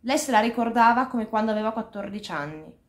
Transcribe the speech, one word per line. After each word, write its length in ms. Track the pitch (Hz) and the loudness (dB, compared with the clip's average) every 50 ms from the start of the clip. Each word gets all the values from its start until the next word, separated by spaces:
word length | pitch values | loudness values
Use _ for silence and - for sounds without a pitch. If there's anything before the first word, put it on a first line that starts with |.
Lei 180 | - 233 269 302 | -2 0 -2 -2
se 120 | 302 - | 0 2
la 100 | 247 214 | 2 4
ricordava 640 | 220 233 226 - 233 233 226 240 226 233 240 240 262 | 4 4 0 0 -2 0 4 4 6 6 6 4 0
come 220 | 254 - 240 214 220 | 0 -2 -4 -4 -2
quando 220 | - 214 214 220 | -2 0 0 0
aveva 220 | 214 214 214 220 226 | 0 0 -2 -2 -4
quattordici 580 | 233 214 - - 208 196 202 196 208 202 - | -4 -8 -8 -10 -10 -10 -8 -10 -10 -10 -8
anni. 420 | 175 151 143 151 156 156 156 160 - _ _ | -6 -6 -6 -8 -10 -14 -16 -18 -20 _ _